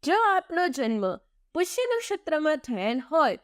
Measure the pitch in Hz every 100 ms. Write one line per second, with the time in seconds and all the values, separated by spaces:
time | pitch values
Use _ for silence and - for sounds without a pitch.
0 | 277 392 440 381 - 339 359 262 226 220
1 | 190 - _ _ _ 320 359 - 494 466
2 | - 392 - 311 311 302 277 220 202 247
3 | 247 320 285 185